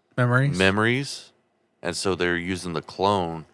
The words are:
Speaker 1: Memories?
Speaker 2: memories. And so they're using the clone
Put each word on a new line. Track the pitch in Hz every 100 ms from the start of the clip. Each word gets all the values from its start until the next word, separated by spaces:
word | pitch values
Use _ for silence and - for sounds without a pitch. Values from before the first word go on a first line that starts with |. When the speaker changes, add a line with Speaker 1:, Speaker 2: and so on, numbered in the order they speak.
| _ -
Speaker 1:
Memories? | 123 123 143 90
Speaker 2:
memories. | 95 104 110 127 139 - - _ _ _ _ -
And | 87 82
so | 98 87
they're | 87 87
using | 87 90 87
the | 78
clone | - - 95 101 85 80 80